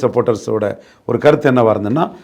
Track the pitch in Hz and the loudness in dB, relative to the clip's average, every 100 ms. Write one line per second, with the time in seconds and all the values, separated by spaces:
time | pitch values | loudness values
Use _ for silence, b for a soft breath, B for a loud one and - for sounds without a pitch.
0 | 120 123 117 107 - 110 104 98 b b | -2 -2 -2 -2 -4 -4 -4 -6 b b
1 | - 117 147 151 151 127 113 104 104 147 | -6 0 2 2 2 2 2 2 -2 -2
2 | 175 B | -4 B